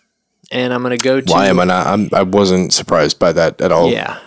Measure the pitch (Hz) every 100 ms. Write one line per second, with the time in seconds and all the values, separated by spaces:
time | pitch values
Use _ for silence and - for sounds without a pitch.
0 | _ _ _ _ - 127 127 123 123 123
1 | 131 135 131 85 98 90 90 92 78 101
2 | 101 95 92 101 98 92 87 - - 82
3 | 73 - 90 80 80 - 92 82 85 117
4 | - -